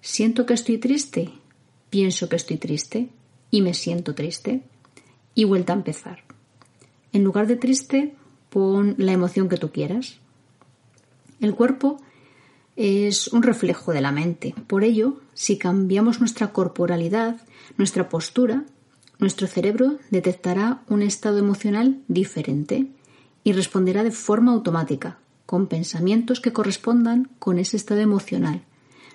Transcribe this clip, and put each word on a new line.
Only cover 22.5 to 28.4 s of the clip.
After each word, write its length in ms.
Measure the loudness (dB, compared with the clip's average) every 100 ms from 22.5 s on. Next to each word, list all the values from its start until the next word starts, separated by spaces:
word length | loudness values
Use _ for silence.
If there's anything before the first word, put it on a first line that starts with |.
| -4 -2 -2 -2 -8 _ _ _ _
y 80 | 0
responderá 540 | 0 0 0 2 2 0
de 60 |
forma 420 | -2 0 4 4
automática, 640 | 4 2 -2 -2 -4 -6 -14 _ _ -4
con 220 | -2 0
pensamientos 720 | -2 -4 -2 2 2 2 -2
que 140 | -2
correspondan 760 | 0 -2 -2 2 2 4 2 -2 -4
con 200 | -2 0
ese 160 | 0 -4
estado 240 | -2 2
emocional, 640 | 2 2 0 -2